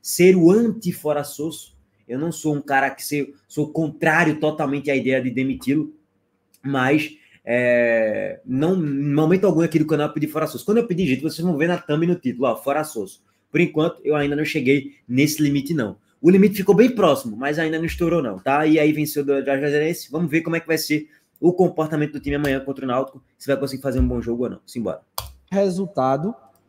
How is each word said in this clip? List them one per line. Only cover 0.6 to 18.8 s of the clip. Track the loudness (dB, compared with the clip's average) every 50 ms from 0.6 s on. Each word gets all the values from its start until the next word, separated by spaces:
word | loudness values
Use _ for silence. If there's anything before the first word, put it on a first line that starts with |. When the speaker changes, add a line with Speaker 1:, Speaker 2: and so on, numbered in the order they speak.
| 4 2 0 -2 -6 -6 -6 -4 -4 -4 -2 -2 -4
Speaker 1:
Sosso, | -6 -8 -8 -8 -8 -8 -10 -16 -20 _ _ _ _ _ _ _ -10
eu | -8 -6
não | -4 -6
sou | -6 -4 -4 -2 -2
um | -2
cara | -2 -2 0 0 0 0
que | -4 -8 -8
se-, | -6 -4 -4 -4 -6 -8 _ _ _
sou | -4 -4 -4 -2
contrário | -2 -2 -4 -4 -4 -2 0 2 2 4 4 2 2 0
totalmente | 0 -2 0 0 -2 -2 -2 -4 -2 -2
à | -2
ideia | 0 0 0 0 0
de | 0 -2
demiti-lo, | -2 -2 -2 -2 -4 -4 -2 -2 0 0 -2 -4 -8 _ _ _ _ _ _ _ _ _ _ _ _ _
mas, | -8 -4 -2 0 2 2 2 2 0 -2 -8 -18 _ _ _ _ _
é, | -2 0 0 2 2 2 4 4 2 2 2 2 0 0 -2 -4 -6 -8 -12 -10
não, | -6 -2 0 0 0 0
em | 0 0 -2 -2 -2 -2 0 2
momento | 2 4 4 4 4 4
algum | 2 2 2
aqui | 2 2 2 0
do | 0
canal | 2 0 0 -2 -2
eu | -4
pedi | -4 -6 -4
fora | -4 -4 -4 -4
Sosso. | -6 -6 -4
Quando | 0 0 0
eu | 0 0
pedi, | -2 -2 0
gente, | 0 0 -2
vocês | -2 -4 -4 -2 -2
vão | -2 0 0
ver | 0 0
na | 0 -2
thumb | -2 -2 -2 0 0
e | 0
no | 0
título, | -2 -2 -4 -4 -2 -2 -2
ó, | -2
fora | -2 -4 -4 -2 -2 -4
Sosso. | -6 -6 -8 -8 -10 -12 -18 _ _ _ _ _ _
Por | 0 0
enquanto, | 0 2 2 0 0 0 -2 -4 -4
eu | -2 0
ainda | 0 0 -2 -2
não | -4 -4
cheguei | -4 -4 -2 2 2 2 2 0 -4 -12 _ _ -4
nesse | 0 2 2 2 2 0
limite, | 0 0 0 0 -2 -2 -2
não. | -2 -2 -4 -6 -10 _ _ _ _
O | 4 6
limite | 6 6 6 4 2
ficou | 2 2 4 6
bem | 6 6 4
próximo, | 4 2 2 2 2 2 -2 -6 -8 -6
mas | -4 -4 -2 -2
ainda | -2 -2 -2 -2
não | -4
estourou, | -4 -4 -2 -2 0 0 0 -2
não, | -4 -6 -6
tá? | -2 0 0 2 4
E | 4 4
aí | 6